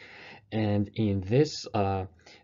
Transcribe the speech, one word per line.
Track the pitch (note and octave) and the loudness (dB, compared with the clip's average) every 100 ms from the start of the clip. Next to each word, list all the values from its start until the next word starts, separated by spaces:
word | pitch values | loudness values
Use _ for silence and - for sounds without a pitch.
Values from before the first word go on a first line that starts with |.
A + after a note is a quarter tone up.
| - - - - - | -20 -20 -20 -20 -6
And | A2 G#2+ G2+ G2+ | -2 2 2 0
in | - A2 G2 | 0 0 0
this, | F#2 A#2+ D3+ - - | 2 2 2 0 -4
uh, | A2 G2 G2 F#2+ - - - | 0 0 0 -4 -12 -20 -20